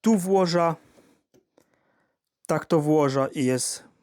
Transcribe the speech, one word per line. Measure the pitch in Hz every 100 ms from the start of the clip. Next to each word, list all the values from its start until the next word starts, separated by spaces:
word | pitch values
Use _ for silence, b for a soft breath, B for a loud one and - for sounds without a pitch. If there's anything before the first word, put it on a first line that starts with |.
tu | 220 220
włoża. | 180 196 185 175 170 165 b b b b _ _ _ _ _ _ _ _ _ _ _ _ -
Tak | 156 -
to | 165
włoża | 147 156 143 135 135
i | 156
jest | 127 127 - - - _